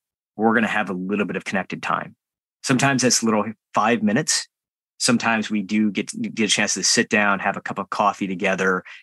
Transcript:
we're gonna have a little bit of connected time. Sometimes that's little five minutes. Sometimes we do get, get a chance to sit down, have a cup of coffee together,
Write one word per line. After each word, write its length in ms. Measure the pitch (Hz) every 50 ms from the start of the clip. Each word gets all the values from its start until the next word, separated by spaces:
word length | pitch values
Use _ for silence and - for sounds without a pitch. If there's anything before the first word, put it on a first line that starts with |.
| _ _ _ _ _ _ _
we're 200 | - 107 113 110
gonna 120 | 120 110 98
have 220 | - 107 104 95
a 40 | 95
little 320 | 90 92 95 104 101 101
bit 100 | 87 92
of 100 | 95 -
connected 380 | - - 95 90 - 87 82 -
time. 320 | - 80 - - - - _ _ _ _ _ _ _ _ _ -
Sometimes 400 | - 131 120 139 135 139 123 127
that's 180 | 123 113 -
little 240 | 117 113 110 107 101 113 110 - _ _ -
five 260 | 120 104 113 120 110
minutes. 460 | 107 104 101 135 156 - - - - - _ _ _ _ _ _ _ _ _ -
Sometimes 520 | - - 120 113 - 113 113 110 104 -
we 100 | 107 104
do 300 | 98 90 107 107 107 104
get, 200 | 95 104 101 - - - 120 101 -
get 120 | - 110
a 60 | 98
chance 220 | - - 104 98 -
to 80 | 98 90
sit 260 | - - 120 113 -
down, 300 | 113 107 104 104 101 95
have 180 | - 101 95 92
a 40 |
cup 160 | - - - -
of 120 | 95 -
coffee 340 | - - 107 101 95 - 104
together, 580 | 95 95 87 98 95 95 90 95 95 92 92 - - - -